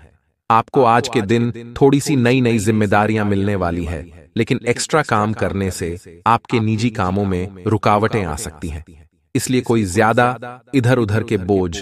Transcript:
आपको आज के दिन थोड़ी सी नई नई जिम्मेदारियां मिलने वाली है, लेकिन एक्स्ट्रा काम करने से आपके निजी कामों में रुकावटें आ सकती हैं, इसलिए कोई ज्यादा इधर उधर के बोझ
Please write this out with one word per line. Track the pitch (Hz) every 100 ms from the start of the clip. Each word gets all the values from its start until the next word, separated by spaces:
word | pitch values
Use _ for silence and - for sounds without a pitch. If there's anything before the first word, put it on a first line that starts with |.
| - _ _ _ -
आपको | 113 - 143 117
आज | 117 -
के | 123
दिन | 101 117 120 117 117
थोड़ी | 120 139 139
सी | - 135
नई | 120 131
नई | 120 117
जिम्मेदारियां | 104 107 104 104 107 110 101
मिलने | 98 101 98
वाली | 87 87 80
है, | 80 85 80 76 113
लेकिन | 113 127 117
एक्स्ट्रा | - - 160
काम | - 107 107
करने | 104 92 98 95
से | - 82 90 90 85 110
आपके | 117 - 120
निजी | 107 110 117
कामों | 107 92 98 98
में | 90 95 95 101
रुकावटें | 107 113 104 110 113
आ | 87 73
सकती | - 76 85
हैं, | 78 82 78 76 _ _ 123
इसलिए | - 127
कोई | 123 117 98
ज्यादा | 104 107 117 123 117 123 123 _ 139
इधर | 120 127
उधर | 104 110
के | 107 104
बोझ | 90 98 90 85